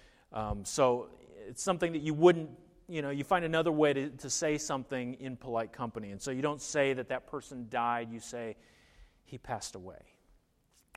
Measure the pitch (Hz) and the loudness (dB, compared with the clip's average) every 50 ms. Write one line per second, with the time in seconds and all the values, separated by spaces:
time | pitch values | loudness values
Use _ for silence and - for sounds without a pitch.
0 | - - _ _ _ _ - 110 107 104 104 101 98 - - 151 135 127 123 123 | -20 -20 _ _ _ _ -6 -6 -4 -4 -4 -6 -6 -4 2 4 6 6 6 2
1 | 104 - - - - - - 101 107 98 - - - 202 180 160 175 170 165 151 | -2 -8 -14 -20 -20 -20 -20 -16 -16 -14 -12 -4 -2 0 2 2 0 0 0 -2
2 | 147 156 151 151 170 180 175 165 156 156 - - - - - - - - 175 156 | -2 0 4 8 10 10 10 8 2 -6 -10 -16 -20 -20 -20 -20 -16 -8 -6 -4
3 | 143 139 143 143 135 - 190 175 170 160 160 160 165 175 156 151 151 147 135 139 | -4 -2 -2 -4 0 2 2 2 2 2 2 4 4 4 4 6 6 6 4 2
4 | 135 147 127 131 - 131 - - 170 156 151 147 - - 143 135 123 - 135 127 | 0 -4 -6 -10 -6 -4 -2 0 2 0 0 0 0 -2 -4 -4 -4 -4 -4 -4
5 | 123 123 131 - 135 131 127 - - 131 117 117 113 - - - 120 117 - 113 | -4 -6 -8 -8 -10 -10 -10 -10 -8 -4 -2 -2 -2 -4 -6 -6 -6 -6 -6 -8
6 | 107 101 98 95 - 139 131 127 143 147 151 135 - - - 147 139 139 131 127 | -8 -8 -10 -8 -6 -4 -2 0 0 0 -2 -4 -6 -2 0 2 2 4 2 0
7 | 123 - 127 127 - - - 139 - - 139 123 120 110 127 120 120 120 120 120 | -2 -4 -6 -6 -6 -8 -10 -10 -10 -10 -12 -12 -10 -4 -2 0 0 2 0 0
8 | 117 113 117 113 - - 127 120 117 113 104 - - - - _ _ _ _ - | -2 -6 -10 -12 -12 -10 -10 -8 -8 -8 -10 -12 -16 -20 -20 _ _ _ _ -20
9 | - - _ _ _ - 135 120 - - 123 101 - - - 98 90 95 - - | -20 -20 _ _ _ -18 -16 -16 -8 -8 -8 -8 -8 -10 -12 -14 -14 -16 -16 -18
10 | - - _ _ _ _ _ _ _ _ _ _ _ _ _ _ _ _ - | -20 -20 _ _ _ _ _ _ _ _ _ _ _ _ _ _ _ _ -16